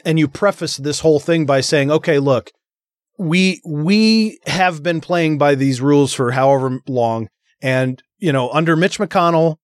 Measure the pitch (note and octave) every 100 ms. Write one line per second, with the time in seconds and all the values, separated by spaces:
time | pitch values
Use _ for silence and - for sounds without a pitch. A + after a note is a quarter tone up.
0 | - D#3+ D3 - G3+ F#3+ D#3+ - C#3+ C#3+
1 | D#3+ D3 - E3 C#3+ C3+ C3 D3+ C#3 D#3
2 | F3 C#3+ C#3+ B2 - _ _ _ _ _
3 | _ - E3+ F3 F#3+ F3+ F3 D3 D#3+ G#3
4 | A3 A3 G#3+ - - D#3 F#3 D#3 D#3+ E3
5 | - F3 D#3+ D3+ C#3+ C#3 C3+ B2 C#3 C#3+
6 | C#3 - B2 B2+ C3+ C#3 C3+ B2+ - B2+
7 | A#2 A2+ A2 _ _ _ C3 C3 C3 B2+
8 | _ _ F3+ C3+ B2 C#3 E3 D#3+ F#3+ -
9 | G3 G3 E3+ E3 E3 D#3